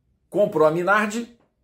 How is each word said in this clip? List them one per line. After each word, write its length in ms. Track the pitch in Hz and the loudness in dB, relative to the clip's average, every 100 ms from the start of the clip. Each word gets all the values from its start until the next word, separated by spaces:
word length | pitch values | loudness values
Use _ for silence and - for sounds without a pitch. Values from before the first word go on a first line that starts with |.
| _ _ _ | _ _ _
comprou 380 | 175 208 165 156 | -2 -2 2 2
a 40 | |
Minardi, 680 | 160 175 208 214 220 233 _ _ _ | 2 0 0 0 -6 -10 _ _ _